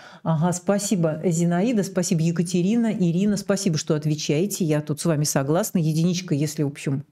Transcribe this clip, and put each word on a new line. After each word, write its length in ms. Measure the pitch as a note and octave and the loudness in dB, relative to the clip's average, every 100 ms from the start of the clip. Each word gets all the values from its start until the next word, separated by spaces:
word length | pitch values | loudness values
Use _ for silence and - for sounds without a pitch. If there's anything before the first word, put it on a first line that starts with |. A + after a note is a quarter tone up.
| - - | -20 -8
Ага, 280 | - D#3+ F3 | -2 0 0
спасибо, 680 | F3 - G3+ G3+ F#3+ D#3+ D#3 | 0 0 0 0 0 0 0
Зинаида, 600 | F#3+ E3 F3 F3 A3+ A3 | 0 2 2 2 2 0
спасибо, 380 | F3+ F#3+ E3+ E3 | 0 -2 0 0
Екатерина, 680 | E3 E3+ E3+ F3+ F#3 A#3 A3+ | 0 0 0 0 2 2 0
Ирина, 460 | F#3 F3 E3+ G#3 G3+ | 0 0 2 0 0
спасибо, 400 | - G3 G3 D#3 | -2 0 0 -2
что 180 | - | 0
отвечаете. 680 | D3+ D3+ D3+ - D3 G#3 - | 0 0 -2 0 0 0 -2
Я 160 | D#3+ D3+ | 0 0
тут 180 | D3+ D3 | -2 -4
с 60 | |
вами 180 | E3+ D3 | 0 0
согласна. 540 | D3+ D3 C3+ E3+ A3 F#3+ | 0 0 0 0 0 0
Единичка, 560 | D#3+ D#3 E3+ F3+ F#3 | 0 2 0 0 -2
если, 280 | C#3 D3+ - | -2 -2 -2
в 40 | C#3+ | -4
общем, 380 | C#3+ D3+ C#3 - | -2 -4 -4 -4